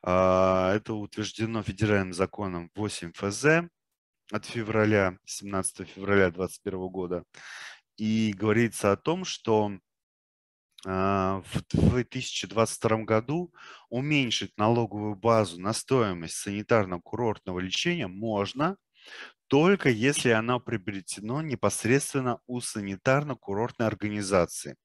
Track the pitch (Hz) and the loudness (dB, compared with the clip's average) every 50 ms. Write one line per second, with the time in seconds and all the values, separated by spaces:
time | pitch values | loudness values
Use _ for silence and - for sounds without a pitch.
0 | - 90 90 92 92 92 92 92 92 92 92 92 92 92 98 107 - - 113 107 | 0 2 4 4 6 6 6 4 4 4 4 4 2 2 0 0 -2 -4 -8 -8
1 | 104 98 - - 107 98 - - 113 113 113 113 101 - 98 92 107 104 104 101 | -8 -8 -8 -8 -8 -8 -4 -4 -4 -4 -4 -4 -6 -6 -2 0 2 2 4 2
2 | 95 92 90 85 95 92 - - 104 95 90 85 85 87 _ 98 107 104 - - | 2 -2 -2 -2 -2 -2 -2 -6 -6 -6 -6 -6 -8 -10 _ -6 -6 -6 -6 -8
3 | - 85 85 - - 101 101 104 123 147 160 165 170 170 _ _ _ _ _ _ | -10 -12 -10 -6 -6 -4 -4 0 2 2 2 2 0 -4 _ _ _ _ _ _
4 | _ _ _ _ _ - 104 107 - - - 120 110 104 110 110 107 107 107 101 | _ _ _ _ _ -8 -8 -8 -8 -6 -8 -6 -4 0 2 2 4 6 6 4
5 | 98 92 90 _ _ - - - 98 101 101 95 95 - - - 95 - - 95 | 4 2 0 _ _ -14 -14 -12 -10 -4 -4 -4 -4 -4 -8 -10 -14 -14 -12 -8
6 | 98 98 101 101 95 90 85 90 92 87 - - _ 101 95 92 92 92 92 95 | -2 2 4 6 6 4 2 -2 -6 -6 -6 -8 _ -6 -6 -6 -8 -6 -6 -6
7 | 90 87 90 87 82 _ _ - - - - - - - - - _ _ _ - | -6 -4 -6 -6 -8 _ _ -20 -18 -16 -16 -16 -16 -16 -18 -20 _ _ _ -4
8 | 107 110 110 110 110 110 101 - 107 110 107 117 120 110 - - - 104 98 - | -2 0 2 2 2 0 0 0 2 2 4 4 4 2 0 0 2 2 2 2
9 | _ - 165 190 185 - - - _ - 110 107 107 104 101 92 _ _ _ _ | _ -2 -2 -2 -2 -8 -10 -8 _ 2 2 2 2 0 -4 -10 _ _ _ _
10 | _ _ _ _ _ _ _ _ _ _ _ _ _ _ _ - - 95 95 92 | _ _ _ _ _ _ _ _ _ _ _ _ _ _ _ -16 -8 -4 -2 0
11 | 95 98 98 98 95 95 98 95 90 - - - - _ - - - - 120 127 | 2 2 2 2 2 0 -2 -4 -6 -6 -8 -8 -6 _ 0 4 4 4 4 4
12 | 120 _ - 131 123 - - - - 90 98 110 113 - - - - 113 110 110 | -2 _ -6 -8 -8 -6 -8 -8 -8 -4 0 0 2 2 0 -2 0 0 0 0
13 | 110 101 110 110 113 120 147 170 180 170 _ - - - - - _ _ 120 123 | 2 2 2 2 2 0 -4 -4 -4 -6 _ -20 -20 -20 -20 -20 _ _ -6 -4
14 | 135 147 151 143 135 117 104 - 104 95 _ - 107 110 120 120 117 101 98 104 | -2 2 2 2 2 2 -2 -4 -6 -8 _ 2 2 4 4 4 2 -2 -4 -6
15 | 104 107 104 95 95 117 113 113 107 90 85 87 90 101 113 - - - 135 131 | -4 -6 -6 0 4 4 6 6 4 2 -2 -6 -4 -4 -4 -4 -2 0 2 2
16 | 117 101 90 85 82 80 - - - 104 101 104 104 - 123 113 101 92 90 87 | 2 2 0 -4 -6 -8 -8 -8 -6 -6 -6 -6 0 2 2 2 2 0 -4 -8
17 | _ - - 107 123 113 101 - _ 95 90 90 92 95 92 - - 175 175 170 | _ -10 -6 -4 -2 -2 -2 -4 _ -8 -6 -6 -4 -4 -4 -2 -2 -2 -2 -2
18 | 127 92 90 98 110 117 107 101 101 95 - 127 147 175 196 _ _ _ _ _ | -6 -8 -8 -6 -6 -2 -2 -2 -2 -2 -2 -2 -2 -2 -2 _ _ _ _ _
19 | _ - - - - - _ _ _ _ - 139 160 185 202 185 - 147 120 104 | _ -20 -18 -18 -18 -18 _ _ _ _ 4 4 6 6 4 4 4 2 2 4
20 | 113 139 143 - - 127 113 110 110 120 127 123 - - 117 107 90 - 101 98 | 2 0 0 2 2 4 4 4 4 0 -2 -2 -2 -4 -6 -4 -4 -6 -8 -8
21 | 92 - - - 98 107 123 147 160 156 131 - - 101 - - - 110 127 139 | -8 -10 -12 -10 -6 -6 -4 -4 -4 -4 -4 0 0 0 0 0 2 2 2 2
22 | 139 - - 139 127 127 120 - _ - 123 123 117 - - 110 101 98 98 92 | 2 0 -4 -2 -2 -2 -4 -4 _ -8 -8 -8 -8 -8 -8 -8 -6 -6 -8 -2
23 | _ - 131 143 147 147 135 - _ - 98 101 113 123 - _ 117 110 104 92 | _ 2 2 2 2 -2 -8 -10 _ -6 -2 -2 -2 -4 -2 _ 0 0 0 0
24 | 104 107 104 107 104 95 98 92 85 80 - - - 71 65 _ _ | -4 -4 -4 -4 -2 2 4 4 4 4 0 -12 -12 -12 -14 _ _